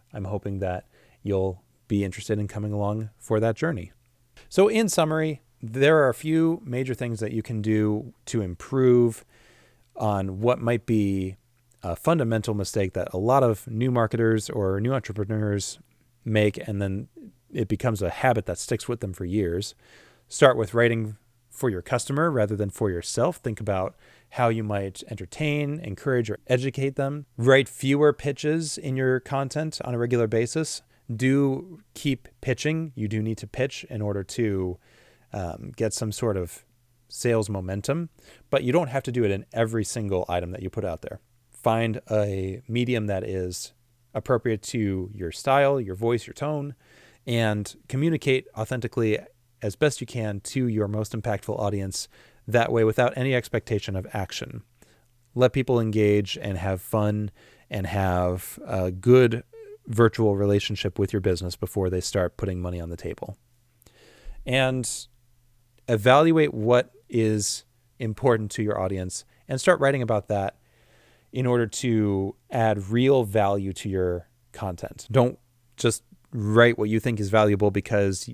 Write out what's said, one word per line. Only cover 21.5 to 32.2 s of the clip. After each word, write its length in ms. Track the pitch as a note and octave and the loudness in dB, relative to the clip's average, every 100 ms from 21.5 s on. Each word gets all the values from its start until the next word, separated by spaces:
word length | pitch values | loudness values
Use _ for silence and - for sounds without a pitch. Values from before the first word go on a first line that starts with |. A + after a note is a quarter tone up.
for 200 | - B2+ | -6 -4
your 120 | F#2 | -4
customer 500 | - B2 - C#3 E3 | -2 -4 -2 -2 0
rather 240 | C3 G#2 G#2 | 2 0 0
than 120 | G2+ | -4
for 220 | - G#2+ | -2 -2
yourself. 460 | F2 - - C#3+ D#3+ | -2 -4 -2 -2 -2
Think 240 | B2 G#2+ | -6 -6
about 340 | G#2 F#2+ F#2+ - _ _ _ | -4 -2 -4 -8 _ _ _
how 180 | - A#2+ | 0 0
you 160 | A2+ | 0
might 400 | G#2+ G2+ G2 - - | -2 -4 -4 -8 -12
entertain, 720 | G#2 F2+ - D3+ D3 C#3+ D3+ | -12 -12 -6 -2 -2 -4 -6
encourage, 500 | C3 F#2+ C#3+ B2+ A2 | -8 -6 0 0 0
or 120 | G2+ - | -4 0
educate 480 | B2+ C3+ C#3 C3+ C3 | 0 0 -2 -4 -2
them. 300 | C#3 D3 C#3+ - | -4 -6 -10 0
Write 320 | A#2+ C3+ C3+ | 6 6 6
fewer 440 | - C3 C#3+ D3 | 0 2 6 6
pitches 640 | C#3 D3 C3 D3+ E3 D#3 - | 4 -2 -2 -2 -2 -2 -6
in 200 | D3 C3 | -4 0
your 240 | C3 B2+ | 2 2
content 600 | - C#3 C3+ D3 D#3 - | 0 -4 -4 -4 -4 -6
on 100 | - | -6
a 40 | A#2+ | -2
regular 280 | A#2+ A#2+ A2+ | 0 2 2
basis. 560 | A2+ A#2 D#3+ D#3 - - _ - | 2 0 -2 -4 -6 -14 _ -10
Do 640 | A2 B2+ C#3 C#3 C3+ F#3 E3 _ | -2 2 4 4 0 -6 -18 _
keep 340 | - D3 C3 | -6 -4 -4